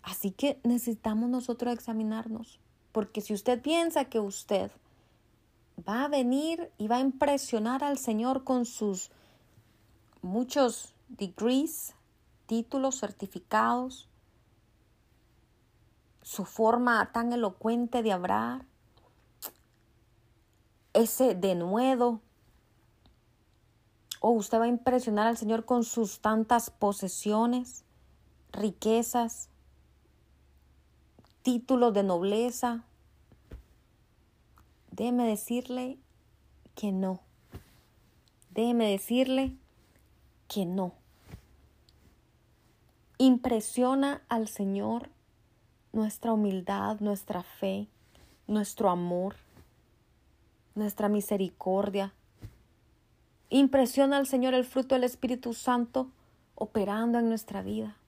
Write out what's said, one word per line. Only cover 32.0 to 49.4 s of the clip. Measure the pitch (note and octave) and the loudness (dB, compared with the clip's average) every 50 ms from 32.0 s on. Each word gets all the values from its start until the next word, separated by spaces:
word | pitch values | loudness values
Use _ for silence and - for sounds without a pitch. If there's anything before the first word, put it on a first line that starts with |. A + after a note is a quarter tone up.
| G3+ | 2
nobleza. | F#3+ F3+ E3+ F3+ G3 G3+ A3 A#3 B3 A3+ - - A#3+ A#3 A#3 A#3 _ - _ _ _ _ _ _ _ - _ _ _ - - - _ _ _ _ _ _ _ _ _ _ _ _ _ _ _ _ _ _ - - _ _ _ _ - | 2 2 2 2 0 0 0 0 -2 -2 -2 -2 -2 -2 -4 -8 _ -20 _ _ _ _ _ _ _ -20 _ _ _ -20 -20 -20 _ _ _ _ _ _ _ _ _ _ _ _ _ _ _ _ _ _ -20 -20 _ _ _ _ -18
Déjeme | - F3+ G#3+ A#3+ B3 B3 A#3+ | -8 -6 -4 -2 0 2 2
decirle | A3+ G#3+ G#3 - - A#3+ A#3+ B3+ B3+ B3 B3+ B3+ B3+ C#4 - _ _ _ _ _ _ _ _ _ _ _ _ _ - _ | 2 0 -2 -4 -4 -4 -4 -4 -4 -6 -6 -6 -8 -10 -12 _ _ _ _ _ _ _ _ _ _ _ _ _ -20 _
que | - - G#3 F#3+ | -6 -4 -2 0
no. | F#3+ F#3+ F#3+ F#3 F3+ _ _ _ _ _ _ - - - _ - - _ _ _ _ _ _ _ _ _ _ _ _ _ _ | 0 0 -2 -2 -6 _ _ _ _ _ _ -20 -20 -20 _ -20 -20 _ _ _ _ _ _ _ _ _ _ _ _ _ _
Déjeme | F3+ G3+ A3+ A#3+ A#3+ A#3 A3+ | -2 0 0 2 2 2 2
decirle | G#3 G3 G3 - - A#3 B3 C4 B3+ C4 C4 C4+ C4 C4 - _ _ _ _ _ _ _ _ _ _ _ _ _ _ _ _ _ | 2 2 0 -2 0 2 2 2 2 2 0 0 -2 -4 -10 _ _ _ _ _ _ _ _ _ _ _ _ _ _ _ _ _
que | _ - G#3 F#3+ | _ -4 -4 -2
no. | E3+ F3+ G3 F#3 F3+ - - _ _ _ _ _ - - - - _ - _ _ _ _ _ _ _ _ _ _ - _ _ _ _ _ _ _ _ _ _ _ _ _ _ _ _ _ _ _ _ _ | -2 -2 -2 -4 -4 -6 -12 _ _ _ _ _ -20 -20 -20 -20 _ -20 _ _ _ _ _ _ _ _ _ _ -20 _ _ _ _ _ _ _ _ _ _ _ _ _ _ _ _ _ _ _ _ _
Impresiona | _ C4 C4 B3+ A#3+ - B3+ A#3+ A3 G#3+ - - B3 B3 B3 C4+ C#4 C#4 C#4 C#4+ - - - | _ 6 6 6 6 4 0 0 0 -2 -2 0 0 2 2 2 2 2 0 -2 -6 -6 -4
al | B3 A3+ A3 | -2 -2 -2
Señor | G#3+ - - G3+ G3 G3 G3 G3+ G#3+ A3+ A#3+ - - _ _ _ _ _ _ _ _ _ _ _ _ _ _ _ _ | -4 -4 -4 -2 -2 -2 -2 -2 -2 -4 -4 -6 -10 _ _ _ _ _ _ _ _ _ _ _ _ _ _ _ _
nuestra | - A3 G#3+ G#3+ - - - A#3 A3+ | -2 -2 -2 -2 -4 -4 -2 0 2
humildad, | G#3+ G#3 G3+ F#3+ F#3+ F3+ F#3+ G3 G3 G3 G3+ A3 G#3 | 2 2 0 0 -2 -4 -4 -4 -2 -2 -4 -4 -2
nuestra | G#3 G#3 G3+ G3 - - G3+ F3+ F3 | -2 -2 -2 -2 -4 -8 -8 -8 -8
fe, | - - - - G3 F#3+ G3+ G#3 - _ _ _ _ _ - - _ - _ _ | -10 -10 -6 -4 -4 -2 -4 -6 -10 _ _ _ _ _ -20 -20 _ -20 _ _
nuestro | - G#3 G#3+ G3+ - - - A3 G3 | -2 -2 -2 -2 -2 -2 2 2 4
amor, | F3+ F3 F3 F3 F3 F3 F#3 G3 - - | 4 2 0 0 0 0 -2 -4 -6 -10